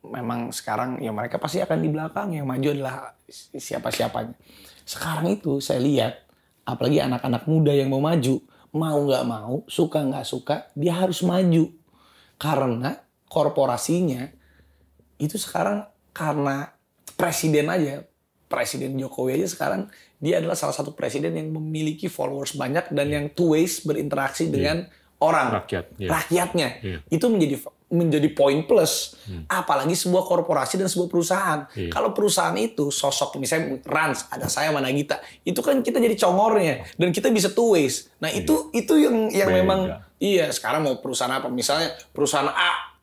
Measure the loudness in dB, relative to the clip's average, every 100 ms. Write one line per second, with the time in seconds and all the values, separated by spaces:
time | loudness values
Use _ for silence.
0 | -10 -8 -6 -6 -6 -8 -6 -4 -4 -6
1 | -6 -6 -6 -6 -4 -4 -2 0 0 -2
2 | -4 -6 -6 -4 -4 -2 -2 -2 -6 -8
3 | -14 _ -20 -20 -16 -16 -8 -6 -6 -4
4 | -4 -4 -8 -12 _ -20 -20 -20 -14 -10
5 | -6 -2 0 0 -2 -4 -2 0 2 2
6 | 0 -4 _ _ _ _ -8 -2 2 2
7 | 2 -2 0 -2 2 4 4 4 2 0
8 | 2 2 2 0 _ _ _ -4 0 0
9 | 2 2 0 -4 -6 -6 -6 0 0 2
10 | -2 -4 -6 -8 -4 -4 -4 -2 0 2
11 | 0 0 0 2 4 4 2 -2 _ _
12 | _ _ _ _ -2 0 2 0 -4 -6
13 | _ _ _ 0 2 2 2 0 0 2
14 | 2 -2 -8 -14 _ _ _ _ _ _
15 | _ _ -4 -4 -4 0 0 -2 -6 _
16 | _ -6 -4 0 -2 -2 -8 _ _ _
17 | -20 -2 -2 0 2 2 2 0 -2 -4
18 | -14 _ _ _ _ -4 -4 -4 -6 -6
19 | -6 -4 -2 0 -2 -2 -2 -2 -6 -14
20 | -20 _ 0 0 0 -2 -2 -4 -6 -6
21 | -6 -2 -4 -4 -6 -6 -4 -4 -4 -4
22 | -8 -6 -6 -6 -8 -6 -2 -2 -2 -2
23 | 0 -2 -4 0 4 4 2 -2 -4 -4
24 | -2 -2 -4 -2 -2 0 0 -2 -6 _
25 | _ _ 2 4 2 -2 -2 -6 -6 -8
26 | -2 -2 2 0 0 0 -2 -4 -8 -10
27 | -4 0 2 4 2 0 -8 _ _ 2
28 | 4 4 2 4 4 4 4 4 4 0
29 | -6 -12 -14 -12 -4 -4 0 0 0 0
30 | 2 2 4 0 2 0 0 0 0 0
31 | 0 0 2 0 2 -2 -4 -6 -4 0
32 | 0 2 2 2 2 0 -2 0 -2 0
33 | -2 0 -4 -4 -2 -2 -2 -6 -2 0
34 | 0 -2 -8 -8 -4 -2 0 0 0 -2
35 | -2 -4 -6 -8 -4 -2 2 2 2 2
36 | 2 4 4 4 4 4 2 -2 -6 0
37 | 0 2 2 2 2 2 4 6 4 0
38 | -10 _ -6 -4 2 2 2 -4 4 6
39 | 6 4 2 2 4 4 4 2 0 -4
40 | -14 _ 0 2 2 -2 -2 0 0 -2
41 | -4 -2 -2 -2 -4 -4 0 0 -2 -6
42 | -14 -2 0 2 0 0 0 0 -6 -18